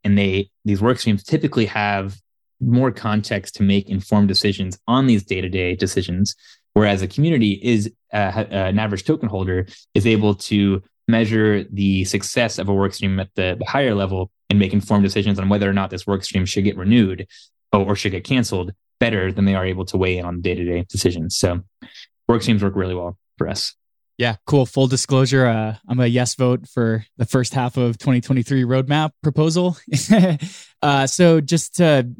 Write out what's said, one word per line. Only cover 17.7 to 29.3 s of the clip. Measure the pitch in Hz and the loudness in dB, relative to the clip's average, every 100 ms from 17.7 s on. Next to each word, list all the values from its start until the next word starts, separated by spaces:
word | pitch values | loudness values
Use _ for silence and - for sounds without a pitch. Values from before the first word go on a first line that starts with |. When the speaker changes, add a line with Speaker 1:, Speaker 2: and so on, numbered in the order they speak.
Speaker 1:
or, | 101 | 0
or | 98 101 | 2 0
should | 104 | -2
get | 90 | -4
canceled | - 131 110 92 90 - _ - | -2 0 0 -4 -6 -10 _ -2
better | 117 104 92 | 0 0 -2
than | 95 | 2
they | 98 | 2
are | 95 | 2
able | 92 92 | -2 -4
to | 90 92 | -4 -2
weigh | 92 90 | 0 -2
in | |
on | 87 87 | -4 -6
day-to-day | 90 87 87 87 90 | -4 -2 -2 -4 -4
decisions. | 98 92 90 80 - | -2 -2 -2 -6 -2
So | 92 90 - _ - - - _ - | -2 -2 -8 _ -20 -20 -20 _ -2
work | 117 | 0
streams | 117 107 | 2 0
work | 98 | 0
really | 98 92 90 | -2 -4 -4
well | 87 - _ - | -8 -12 _ -6
for | - | -6
us. | 104 - - _ _ _ - | -4 -8 -12 _ _ _ -4
Speaker 2:
Yeah, | 120 110 - | -4 -4 0
cool. | 147 123 | 2 2
Full | - 131 | 2 2
disclosure, | 127 - 135 131 135 127 | 0 0 2 4 4 2
uh, | 113 107 110 - | 2 -2 -6 -4
I'm | 123 | 0
a | 120 | 2
yes | 123 120 | 2 0
vote | - 127 123 - | 0 0 0 -4
for | - 113 110 - - | -2 0 -2 -6 -6
the | 117 | 0
first | 131 120 | 0 0
half | 131 123 131 | -2 -2 -2
of | 120 113 | -2 -2
twenty | - 123 | 0 0
twenty-three | - 131 117 135 | 0 -2 0 -2
roadmap | 120 131 131 147 156 - | 0 0 0 0 -2 -4
proposal. | 151 | -4